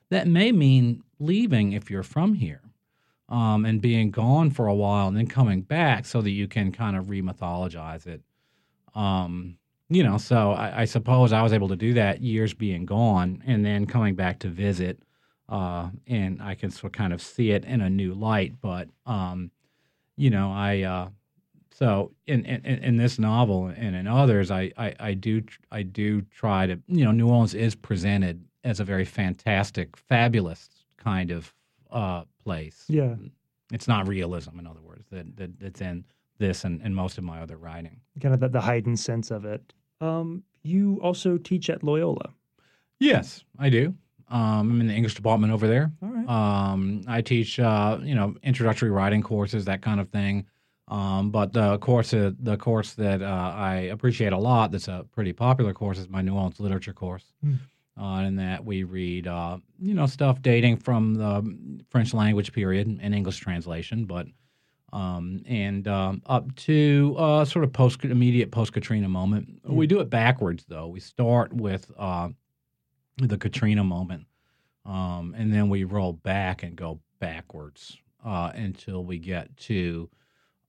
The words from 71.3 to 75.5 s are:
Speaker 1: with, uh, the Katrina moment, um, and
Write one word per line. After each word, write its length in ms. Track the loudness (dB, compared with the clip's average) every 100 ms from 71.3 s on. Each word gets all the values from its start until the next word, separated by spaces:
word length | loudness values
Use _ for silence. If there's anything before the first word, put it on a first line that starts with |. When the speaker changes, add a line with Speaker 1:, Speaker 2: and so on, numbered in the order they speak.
| 2 2
Speaker 1:
with, 380 | -2 -2 -4 -8 -10
uh, 320 | -6 -4 -6 -10 _ _ _ _ _ _ _ -4
the 180 | -2 -2
Katrina 480 | -4 0 2 2
moment, 400 | 2 -2 -6 -10 -16 _ _ _ _ _ -10
um, 480 | -6 -6 -6 -8 -4
and 160 | 2